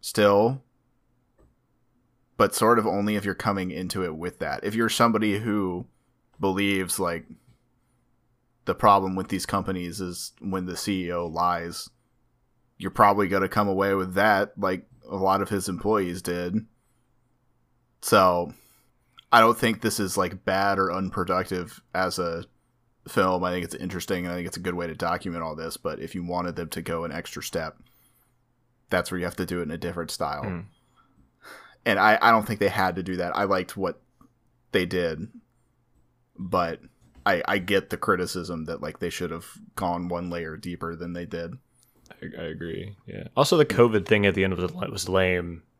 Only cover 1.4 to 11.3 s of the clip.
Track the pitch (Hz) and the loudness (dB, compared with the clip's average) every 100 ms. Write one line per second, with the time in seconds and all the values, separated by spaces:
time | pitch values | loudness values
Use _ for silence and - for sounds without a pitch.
1.4 | _ _ _ _ _ _ _ _ _ - | _ _ _ _ _ _ _ _ _ 0
2.4 | 101 - 110 117 107 92 104 104 98 92 | 2 4 4 4 4 0 0 0 -2 -2
3.4 | - 98 90 76 92 - 90 78 87 - | -2 -2 -4 -6 -6 -4 -4 -4 -8 -6
4.4 | 78 67 - 110 113 - 117 107 107 101 | -6 -4 -4 0 0 4 4 4 2 0
5.4 | 117 104 92 87 82 _ _ _ _ _ | 0 -2 -2 -4 -8 _ _ _ _ _
6.4 | 98 92 101 98 90 - 90 85 - - | 0 2 2 0 -2 -2 -2 -4 -10 -20
7.4 | _ _ _ _ _ _ _ _ _ _ | _ _ _ _ _ _ _ _ _ _
8.4 | _ _ - 90 107 98 95 95 95 95 | _ _ -6 4 6 6 4 -4 -4 -4
9.4 | - 101 90 95 87 90 92 85 - _ | -2 -2 -2 -6 -6 -6 -8 -8 -12 _
10.4 | 98 95 90 87 - 95 87 87 87 | -6 -4 -4 -6 -2 -2 -2 -4 -4